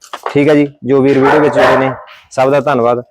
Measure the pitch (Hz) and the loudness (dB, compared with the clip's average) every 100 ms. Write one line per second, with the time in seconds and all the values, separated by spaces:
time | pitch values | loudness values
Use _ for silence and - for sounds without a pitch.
0 | - - - 143 143 147 143 143 123 139 | -18 -14 -6 -2 2 2 0 -4 -2 0
1 | 135 139 135 147 147 151 160 131 135 127 | 2 2 2 2 0 0 0 0 -2 -6
2 | - - _ - 131 143 139 135 117 120 | -14 -20 _ -2 0 0 -2 -2 0 -2
3 | 123 | -6